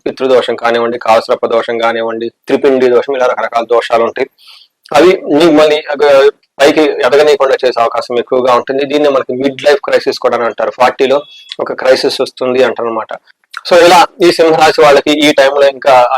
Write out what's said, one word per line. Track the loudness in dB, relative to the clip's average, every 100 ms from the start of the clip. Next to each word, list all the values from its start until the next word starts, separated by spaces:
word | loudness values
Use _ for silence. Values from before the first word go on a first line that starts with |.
| -12
పితృదోషం | -6 0 0 0 -4
కానివ్వండి, | -4 -2 -2 -4
కాలసర్ప | 0 0 0 -4 -2
దోషం | -2 -4 -4
కానివ్వండి, | -4 -4 -6 -8 -10
త్రిపిండి | -10 -4 -2 0 2 2
దోషం, | 0 0 -2
ఇలా | -2
రకరకాల | -2 -4 -6
దోషాలు | -2 -2 0 -2
ఉంటాయి. | -2 -4 -8 _ -20 -20 _ _ _ 2
అవి | 2 2
మిమ్మల్ని, | 0 0 2 4 2 0 -4 -2 2
ఆ, | 4 4 0 _ 0
పైకి | 2 2
ఎదగనీయకుండా | 0 0 0 2 2 2 0 0 -2
చేసే | -2
అవకాశం | -2 -4 -6 -6
ఎక్కువగా | -2 -2 0 0
ఉంటుంది. | -2 -4 -4
దీన్ని | -2 0
మనకి | -2 -4
మిడ్ | -4 -6 -2
లైఫ్ | 0 0
క్రైసిస్ | 0 -2 -2 -4
కూడా | -4 -2
అని | -4
అంటారు. | -4 -6
ఫార్టీలో | -2 -2 0 0 0 -4 -14 -18 -10
ఒక | -10
క్రైసిస్ | -4 0 0 0 -4
వస్తుంది | -6 -6 -4 -2
అంటారు | -2 -2 -6
అనమాట. | -6 -8 -12 _ _ _ -18 0
So | 4 6
ఇలా | 4 2 0
ఈ | 0
సింహరాశి | 2 2 2 2 4
వాళ్ళకి | 4 4 2 0 0
ఈ |
టైంలో | 2 2 2 0
ఇంకా, | 0 2 4 4